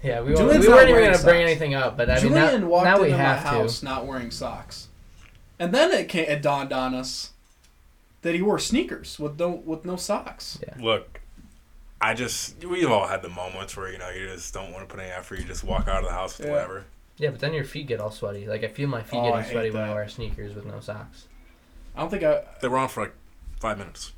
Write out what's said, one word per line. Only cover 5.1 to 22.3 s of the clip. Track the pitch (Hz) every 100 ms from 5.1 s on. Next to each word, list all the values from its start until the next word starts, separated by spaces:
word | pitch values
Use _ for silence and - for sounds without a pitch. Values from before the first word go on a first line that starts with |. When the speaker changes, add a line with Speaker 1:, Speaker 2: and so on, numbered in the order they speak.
| - - - - -
Speaker 2:
And | 175
then | 233 330
it | 262 170
came, | 180
it | 156 147
dawned | 147 143 135
on | 131 127
us | 127 127 - - - _ _ _ _ _ _ _ _
that | 165
he | 170
wore | 196 170
sneakers | - 247 - - - -
with | 147 147
no, | 175
with | 170 - 160
no | 180
socks. | 180 - 208 - - - -
Speaker 1:
Yeah. | - -
Speaker 3:
Look, | 113 110 - - - - - - _ - - -
I | 107
just, | 117 123 - - -
we've | 175 180 160
all | 110 95
had | 95
the | 90
moments | 87 92 92 98 -
where, | 95
you | 92
know, | 90
you | 92 95
just | 92 82
don't | 95 95
wanna | 90 95
put | 98
any | 92
effort, | 92 92 95
you |
just | 90 90
walk | 95 95 95
out | 95
of | 90
the |
house | 90 92 -
with | 147
Speaker 2:
Yeah. |
Speaker 3:
whatever. | 147 90 95 - - _ _
Speaker 1:
Yeah, | 147
but | 117
then | 139
your | 160
feet | - 151 147
get | 113
all | 107
sweaty. | 104 104 101 104
Like, | 110
I | 110
feel | - 143
my | 123
feet | 113 120
Speaker 2:
Oh, |
Speaker 1:
getting | 120 117
Speaker 2:
I |
hate | 107
Speaker 1:
sweaty | 120 110
when | 107
I | 107
Speaker 2:
that. |
Speaker 1:
wear | 104 104
sneakers | - 113 - 101 104
with | 101
no | 104
socks. | - 107 110 - - - - _ _ - -
Speaker 2:
I | -
don't | 160
think | 196
I | 156